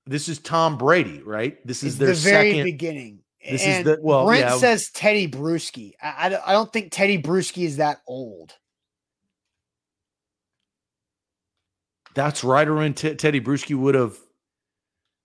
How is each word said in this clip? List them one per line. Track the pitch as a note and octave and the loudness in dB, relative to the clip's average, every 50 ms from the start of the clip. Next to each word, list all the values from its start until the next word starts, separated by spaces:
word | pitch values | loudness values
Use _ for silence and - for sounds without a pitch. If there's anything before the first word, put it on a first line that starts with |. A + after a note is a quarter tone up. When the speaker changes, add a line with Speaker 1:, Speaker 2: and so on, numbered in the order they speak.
| - | -12
Speaker 1:
This | C#3 C#3 D3 D3 E3+ | -8 -8 -6 -6 -6
is | D3+ - | -10 -10
Tom | - - E3 E3 E3 D#3+ D3 | -8 -2 0 2 2 0 0
Brady, | A2 B2 D3 F3 F3+ C3 F#2 D2+ C#2+ - | 0 4 4 4 4 4 0 -6 -14 -12
right? | G#2 G#2+ G#2+ A#2 D3 - _ - | -8 -6 -4 -4 -6 -8 _ -12
This | A#2+ B2 - C#3 | -12 -10 -8 -6
is | C#3+ C#3 | -6 -2
Speaker 2:
it's | C#3 | 0
Speaker 1:
their | C#3 F#3 | 2 2
Speaker 2:
the | F3+ | 2
very | D#3+ D3+ G3 G3+ G#3 G#3 G#3 | 2 4 4 6 6 6 4
Speaker 1:
second | G3 D3 C#3 | 2 2 0
Speaker 2:
beginning. | F3+ D#3 C3 E3+ D#3+ D3+ C#3 B2 A2 G#2 F#2 _ _ _ _ - | -4 -4 -6 -8 -8 -8 -10 -12 -16 -20 -20 _ _ _ _ -12
Speaker 1:
This | - C3+ C3 | -8 -4 -2
is | F#3+ G3 F#3+ | 0 0 0
Speaker 2:
And | F3+ E3+ | 2 2
Speaker 1:
the, | D#3 D#3 D3+ | 2 0 2
well, | D#3 D#3 C#3+ C3+ C3+ | 2 2 4 4 4
Speaker 2:
Brent | G#3+ A#3 - | 4 4 4
Speaker 1:
yeah. | B2+ A#2+ B2+ | 4 2 2
Speaker 2:
says | B2 B3+ A#3+ A3+ G3 - - | 4 4 4 2 2 -2 -8
Teddy | - - F3 G#3+ G#3+ G#3 F#3 | -6 -2 0 0 2 2 0
Bruschi. | D3+ B2+ C3+ D3 E3 E3+ D#3+ - - - B2 G#2+ G2 - - | -2 -6 -6 -4 -4 -4 -4 -4 -8 -14 -14 -18 -18 -18 -14
I, | C#3+ D3+ C3+ C#3+ E3 F#3+ F#3+ | -12 -10 -6 -4 -4 -2 -2
I, | E3+ - F3+ | -2 0 2
I | G3 | 2
don't | G#3+ A3 - - | 2 2 0 -4
think | A3 G3 D#3+ | -8 -6 -6
Teddy | - - G3 G3+ G3+ E3 | -2 0 0 2 2 0
Bruschi | C3+ D3+ F3+ F#3+ D#3+ - - F3+ F3 | 0 0 0 0 -2 -2 -4 -6 -6
is | D#3 C#3 | -4 -2
that | D3 D3+ D3 C#3 - - | 0 -2 -2 -2 -4 -10
old. | - B2+ C3 B2+ A2 G2 E2 E2 E2 - _ _ _ _ _ _ _ _ _ _ _ _ _ _ _ _ _ _ _ _ _ _ _ _ _ _ _ _ _ _ _ _ _ _ _ _ _ _ _ _ _ _ _ _ _ _ _ _ _ _ _ _ _ _ _ _ _ _ _ _ _ _ _ _ _ _ _ _ _ _ - - | -14 -12 -12 -12 -14 -16 -20 -20 -20 -20 _ _ _ _ _ _ _ _ _ _ _ _ _ _ _ _ _ _ _ _ _ _ _ _ _ _ _ _ _ _ _ _ _ _ _ _ _ _ _ _ _ _ _ _ _ _ _ _ _ _ _ _ _ _ _ _ _ _ _ _ _ _ _ _ _ _ _ _ _ _ -10 -4
Speaker 1:
That's | C3+ C#3 D3+ D3 - B2+ | -2 -2 -2 -2 -2 0
right | B2+ C3 C#3+ D#3 | 2 4 4 4
around | D3+ D#3 D#3 D#3 D3+ C3+ | 2 2 0 0 -2 -2
Te-, | - D3+ D#3 C#3+ | -2 -4 -6 -4
Teddy | - - D3+ D3 C3+ | 0 0 0 0 0
Bruschi | A2 C3 C#3+ C3+ - - C#3+ | 0 -2 -4 -4 -4 -4 -4
would | B2+ C3 C#3 C3+ | 0 2 2 4
have. | C3 B2 G#2+ G2 - _ _ _ _ _ _ _ _ _ _ _ _ _ _ _ _ _ _ _ _ | 2 2 0 -4 -10 _ _ _ _ _ _ _ _ _ _ _ _ _ _ _ _ _ _ _ _